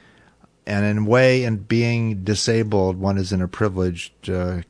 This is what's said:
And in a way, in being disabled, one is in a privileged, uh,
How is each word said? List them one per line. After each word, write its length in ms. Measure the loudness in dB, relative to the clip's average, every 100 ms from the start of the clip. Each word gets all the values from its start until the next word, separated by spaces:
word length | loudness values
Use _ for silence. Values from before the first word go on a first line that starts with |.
| _ _ _ _ _ _ -4
And 180 | 0
in 140 | 0 0
a 100 | 2
way, 340 | 4 6 4
in 120 | 0 -4
being 640 | -2 0 2 0 -2 -2
disabled, 720 | -2 0 0 0 2 2 0 0
one 220 | 0 0
is 140 | -2
in 80 | -2
a 60 | -2
privileged, 840 | -2 -2 0 -2 -4 -10 -12 -6
uh, 320 | -4 -4 -6